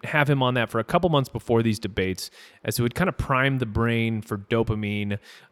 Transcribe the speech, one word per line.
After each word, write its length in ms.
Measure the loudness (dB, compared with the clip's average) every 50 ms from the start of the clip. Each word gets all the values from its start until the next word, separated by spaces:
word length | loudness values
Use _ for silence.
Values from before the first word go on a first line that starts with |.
| -8
have 220 | -2 0 2 2
him 140 | 2 2 2
on 140 | 2 0 0
that 160 | 0 -2 0
for 80 | -2 -4
a 40 | -2
couple 240 | 0 0 0 2 2
months 180 | 2 2 0 -2
before 320 | -6 -8 -2 2 2 4
these 160 | 4 2 0
debates, 540 | 0 -4 -6 -2 -2 -2 -2 -2 -6 -8 -14 -16 -20 -20 -20 -20 _ -8
as 160 | -6 -2 -2
it 20 |
would 140 | -2 -2 0
kinda 160 | 0 -2 -2
prime 480 | -2 -2 -2 0 2 2 2 2 0 0
the 60 | -2
brain 560 | -2 0 0 0 2 2 2 0 0 -2 -2 -4
for 160 | -6 -8 -8
dopamine, 800 | -4 0 0 0 2 0 -2 -2 -2 -4 -2 -2 -2 -4 -4 -6 -8 -12 -20 -20 -20 _